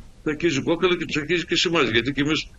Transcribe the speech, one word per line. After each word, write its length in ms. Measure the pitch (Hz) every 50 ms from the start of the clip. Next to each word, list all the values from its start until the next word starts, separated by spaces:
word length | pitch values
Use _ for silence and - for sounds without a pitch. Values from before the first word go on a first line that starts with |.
| - - - - -
τσακίζει 400 | 156 147 147 - 175 139 135 -
κόκκαλο 320 | 139 170 160 180 185 175
και 100 | 170 160
τσακίζει 400 | 135 - 151 151 147 180 170 160
και 100 | - 175
σε 120 | 160 - 180
εμάς. 220 | 170 165 139 110
Γιατί 220 | 110 120 120 131 143
και 80 | 143
εμείς 300 | 143 147 156 143 - - -